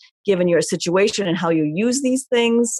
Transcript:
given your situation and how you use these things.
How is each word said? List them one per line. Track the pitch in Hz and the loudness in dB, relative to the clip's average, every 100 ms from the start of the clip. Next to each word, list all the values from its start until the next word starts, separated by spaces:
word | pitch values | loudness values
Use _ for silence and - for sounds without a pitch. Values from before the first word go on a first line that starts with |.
| - _ - | -20 _ -2
given | 185 180 | 0 2
your | 165 | 2
situation | 160 175 - 185 202 - 196 | 0 -4 -2 0 0 0 -2
and | 180 | -2
how | 170 | 0
you | 165 | 0
use | 151 156 233 254 | 0 -2 -2 0
these | 262 262 - | -2 -2 -2
things. | 240 233 233 233 | 0 2 0 -2